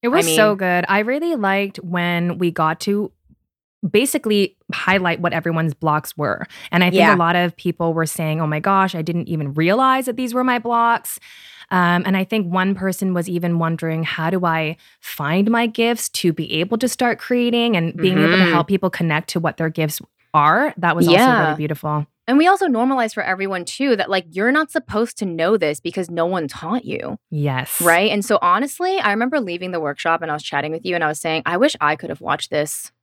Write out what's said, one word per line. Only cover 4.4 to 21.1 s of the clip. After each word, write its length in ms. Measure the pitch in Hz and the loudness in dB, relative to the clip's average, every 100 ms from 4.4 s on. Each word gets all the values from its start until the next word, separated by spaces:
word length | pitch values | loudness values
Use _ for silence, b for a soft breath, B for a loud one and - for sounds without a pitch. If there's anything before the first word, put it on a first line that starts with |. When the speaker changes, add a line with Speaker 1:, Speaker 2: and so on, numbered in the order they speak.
| 190 _ _ | 0 _ _
Speaker 1:
highlight 480 | - - 190 180 165 | -4 2 2 2 0
what 100 | 170 | 0
everyone's 420 | 165 170 160 160 | -2 -2 0 -2
blocks 440 | - 160 151 - - | -2 0 0 -2 -6
were. 280 | 147 - - B B | -4 -4 -8 B B
And 140 | 170 | 2
I 60 | 180 | 2
think 100 | 185 | 6
Speaker 2:
Yeah. 160 | 165 156 | 4 6
Speaker 1:
a 20 | |
lot 200 | 165 175 | 4 2
of 180 | 175 - | 0 -2
people 380 | 180 170 165 | -6 -2 -2
were 120 | 160 160 | 0 -2
saying, 360 | - 160 156 | -2 -4 -2
"Oh 40 | 156 | -2
my 120 | 151 | -2
gosh, 340 | 180 196 190 | 2 2 2
I 80 | 175 | -2
didn't 280 | 160 175 - | -4 -4 -4
even 240 | 165 143 | -4 -4
realize 520 | 143 170 220 262 262 254 | 0 2 4 2 2 -2
that 120 | 233 | -4
these 160 | 254 | -4
were 100 | 240 | 0
my 160 | 254 247 | 0 0
blocks." 580 | 233 233 233 233 - - B B B B B | 0 2 2 0 -2 -14 B B B B B
Um, 320 | 185 175 175 185 | 2 4 2 2
and 120 | 190 | -2
I 80 | 190 | 0
think 260 | 220 175 | -2 -2
one 240 | 185 185 190 | 0 0 0
person 380 | 190 180 190 | -2 -2 -2
was 160 | 180 170 | -2 -2
even 280 | 175 175 170 | -2 0 0
wondering, 460 | 165 165 165 160 | 0 -2 -2 -2
"How 260 | 160 - 160 | -4 -2 -2
do 160 | 185 175 | 0 0
I 300 | 160 156 170 b b | 0 -2 -6 b b
find 500 | - - 147 175 202 | -16 -6 -2 2 2
my 160 | 233 233 | 2 0
gifts 440 | 220 233 233 - | 0 0 0 -4
to 240 | - 180 | -2 -2
be 260 | 160 156 156 | -2 -4 -4
able 180 | 180 233 | -2 -2
to 100 | 254 | -2
start 280 | - 247 - | 0 -2 -2
creating?" 580 | - 247 240 233 233 196 | -2 0 2 2 2 2
And 180 | 165 - | 0 0
being 220 | 185 151 | 2 4
able 120 | 156 | 4
to 40 | 180 | 4
Speaker 2:
Mm-hmm. 140 | 175 | 4
Speaker 1:
help 160 | 165 165 | 4 2
people 220 | 196 185 | 0 0
connect 400 | - 165 151 - | -2 0 0 -2
to 100 | 180 | -2
what 160 | 165 - | -2 -2
their 140 | 160 | -4
gifts 320 | 165 156 151 - _ _ | -2 -4 -4 -14 _ _
are. 400 | 151 147 185 294 - | 2 4 4 2 0
That 180 | 170 165 | 0 2
was 120 | |
also 100 | 170 | 4